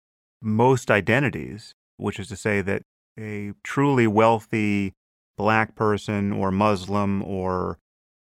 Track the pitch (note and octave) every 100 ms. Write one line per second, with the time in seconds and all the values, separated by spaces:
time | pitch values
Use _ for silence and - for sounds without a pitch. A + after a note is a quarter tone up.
0 | _ _ _ _ A2 G#2+ B2 C3 - G#2
1 | G2 A#2+ C3+ E2 B1+ G#2 - _ _ -
2 | G2+ G2+ F#2 F#2+ A2 G2+ F#2+ G#2 - _
3 | _ - G#2+ G#2 G2+ - - C#3 C#3+ C3
4 | A2+ G#2 A2+ A2+ - A2+ G#2 G2+ F#2+ -
5 | _ _ _ - G#2 A2 A2 - G#2+ G2+
6 | - G#2 G2+ G#2 F#2+ F#2+ G#2+ G2 F#2 G2+
7 | G2+ G2 - F#2+ F#2 F#2 F2+ F2 _ _
8 | _ _